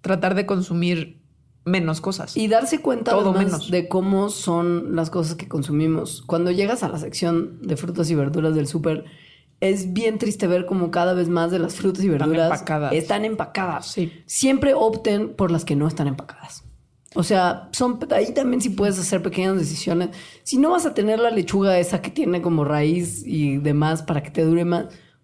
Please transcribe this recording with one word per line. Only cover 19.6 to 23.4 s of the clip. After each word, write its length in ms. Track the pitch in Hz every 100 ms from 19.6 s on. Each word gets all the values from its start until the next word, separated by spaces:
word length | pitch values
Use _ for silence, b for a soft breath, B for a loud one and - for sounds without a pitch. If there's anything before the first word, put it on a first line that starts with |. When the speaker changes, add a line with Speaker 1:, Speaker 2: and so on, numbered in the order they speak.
| 151 156 - 170 180 B B B
Speaker 2:
Si 160 | - 262
no 140 | 302
vas 120 | 349
a 80 | 330
tener 260 | - 208 220
la 120 | 233
lechuga 480 | 220 180 196 196 185
esa 240 | 175 190
que 80 | -
tiene 320 | - 254 175
como 200 | 170 160
raíz 580 | 143 147 151 175 170 - -
y 300 | 160